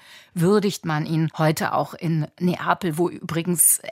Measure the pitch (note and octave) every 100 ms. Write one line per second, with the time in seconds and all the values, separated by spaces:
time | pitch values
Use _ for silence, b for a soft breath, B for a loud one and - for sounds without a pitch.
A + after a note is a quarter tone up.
0 | B B B F3+ F3 G#3 G3 - E3+ D3+
1 | D#3 D#3+ D#3+ - D#3+ D#3+ G3 - C#3+ -
2 | D#3+ D#3+ D3+ - F3+ - F3 F3+ F3+ D3+
3 | E3+ - E3 D#3+ F3 E3+ - - -